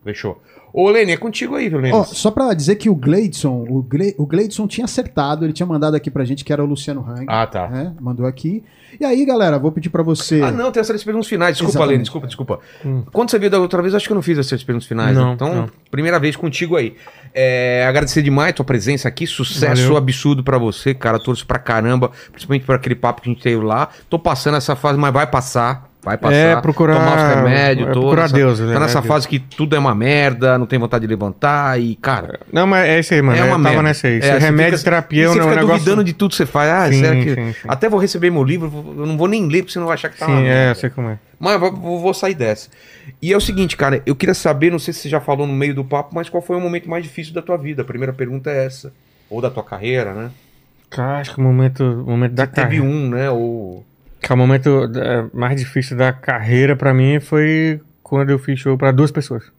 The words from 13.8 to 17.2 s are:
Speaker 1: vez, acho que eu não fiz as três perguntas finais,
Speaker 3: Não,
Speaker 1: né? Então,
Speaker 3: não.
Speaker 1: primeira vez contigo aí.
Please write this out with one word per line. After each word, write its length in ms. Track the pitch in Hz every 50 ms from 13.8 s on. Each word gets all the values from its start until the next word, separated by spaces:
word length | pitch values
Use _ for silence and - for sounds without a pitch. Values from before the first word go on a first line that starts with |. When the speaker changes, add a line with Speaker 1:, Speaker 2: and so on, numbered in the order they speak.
Speaker 1:
vez, 120 | 175 190 190
acho 100 | 208 -
que 80 | - 214
eu 20 |
não 60 | 196
fiz 160 | 156 175 165
as 100 | 147 135
três 160 | 131 135 120 -
perguntas 240 | - 120 117 -
finais, 300 | - 117 113 110 131 131
Speaker 3:
Não, 120 | 131 127 123
Speaker 1:
né? 40 | 123
Então, 200 | 120 131 151 180
Speaker 3:
não. 140 | - 113 110 - - _ _
Speaker 1:
primeira 280 | - 135 151 165 175 165
vez 160 | 139 151 139
contigo 400 | - - 160 131 - 175 165 175
aí. 180 | 165 120 110 - - - - - -